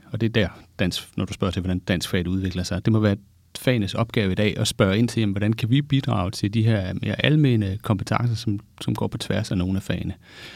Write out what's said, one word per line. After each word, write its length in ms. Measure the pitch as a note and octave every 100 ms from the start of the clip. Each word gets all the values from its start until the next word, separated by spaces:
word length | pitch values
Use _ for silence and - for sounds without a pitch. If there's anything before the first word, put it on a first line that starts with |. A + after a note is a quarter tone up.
| -
og 80 | G#2
det 60 | A2+
er 40 |
der, 180 | A2+ F2+ - - -
dansk, 300 | F2+ - - -
når 80 |
du 80 | F#2+
spørger 200 | - G2
til, 80 | F2+
hvordan 160 | F#2 F2+
dansk 300 | - F2+ -
fag 200 | F#2 F2+
udvikler 340 | F#2+ F#2 F2
sig, 220 | E2+ F#2
det 80 | -
må 60 | A2
være 160 | G#2+ G2+ - _ _ -
fagenes 360 | - B2 G2
opgave 380 | - A2+ - G2
i 20 |
dag 240 | F#2 G#2+ -
at 100 | A2
spørge 300 | - G2+ G2
ind 100 | A#2+
til, 120 | -
jamen, 120 | G#2+
hvordan 200 | G2 G#2
kan 180 | A2+ A2
vi 120 | C#3
bidrage 480 | C#3+ C3+ B2 A2 F2+
til 240 | - G#2
de 80 | A2
her 300 | A2 G#2+ F#2 F#2+
mere 220 | - -
almene 540 | - D#3 C#3 A2+ G2 G2
kompetencer, 520 | - G2 - A2 A#2+
som, 260 | A2 - G2+ - -
som 140 | -
går 120 | A2+ G#2+
på 120 | A2+
tværs 320 | - G2 G#2+
af 80 | G2
nogle 180 | F2+ F#2+
af 60 |
fagene. 320 | - F2+ E2+ - - - -